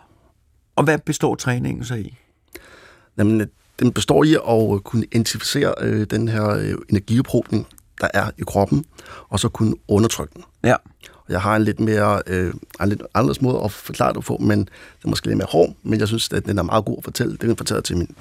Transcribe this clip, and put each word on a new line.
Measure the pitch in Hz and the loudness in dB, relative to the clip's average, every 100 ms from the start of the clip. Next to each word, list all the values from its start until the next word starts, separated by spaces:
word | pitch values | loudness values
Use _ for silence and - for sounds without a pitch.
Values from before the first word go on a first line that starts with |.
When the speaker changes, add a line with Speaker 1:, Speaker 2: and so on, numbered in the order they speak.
| _ _ _ _ _ _ _ - | _ _ _ _ _ _ _ 0
Speaker 1:
Og | |
hvad | 143 147 | 2 2
består | - 143 147 - | 0 0 0 0
træningen | 131 123 131 120 117 | -2 -2 -2 -6 -6
så | 117 | -8
i? | - - _ _ _ - - - - - _ - | -10 -14 _ _ _ -20 -20 -20 -20 -20 _ 0
Speaker 2:
Jamen, | 104 110 | 2 2
øh, | 101 _ _ - | 0 _ _ 0
den | 123 | 0
består | 110 - 143 | 2 2 4
i | 156 | 6
at, | 156 - 113 107 101 | 4 2 2 2 0
øh, | |
kunne | - 113 - | -2 -4 0
identificere, | 117 110 - - 143 113 - | 0 -2 -4 -4 -2 0 0
øh, | 117 107 104 | 0 0 0
den | 110 113 | -2 -2
her, | 110 104 | 0 0
øh, | 104 104 92 - | 0 -2 -6 0
energiophobning, | 101 - 117 131 120 - 110 - - - - | 0 2 0 2 0 0 -2 -4 -14 -20 -4
der | - | -2
er | 101 104 - | 0 -2 -4
i | - | -2
kroppen, | 98 98 143 - - - - - | 0 2 2 -2 -12 -20 -20 -6
og | 104 | -2
så | 117 | -2
kunne | - 107 - - | 0 0 0 2
undertrykke | 104 113 - 76 | 2 4 0 -8
den. | - - _ | -12 -20 _
Speaker 1:
Ja. | 117 - - _ - - | 0 0 -2 _ -20 -20
Speaker 2:
Og | - | -6
jeg | 92 | -2
har | 101 110 | 0 2
en | |
lidt | 110 90 | 2 0
mere, | 110 107 104 101 - | 0 2 2 0 0
øh, | 92 90 - - - | -2 -2 -4 -12 -4
en | 98 | -2
lidt | 104 - | -2 -4
anderledes | - 139 135 | -2 0 0
måde | 127 - | 0 0
at | 104 | -2
forklare | - - - 127 | -6 -8 -2 -2
det | - - | -2 -4
på, | - | 0
men | 110 104 | 2 2
det | 98 - - - | 0 -8 -20 -10
er | - | -6
måske | 104 113 | -4 -2
lidt | 107 | -2
mere | 95 | 0
hård, | 160 - - | 2 2 0
men | 113 110 | -2 -2
jeg | 107 | 0
synes, | 113 - | -2 -2
at | - 104 | -4 -2
den | 101 | -2
er | |
meget | 85 110 107 | 0 0 -2
god | 120 | -6
at | |
fortælle. | - - 120 | -6 -4 -4
Det | 104 | -2
kan | 113 | -2
jeg | 110 | -2
fortælle | - 104 | -2 -4
til | - 87 | -2 -2
mine | 85 - | -4 -8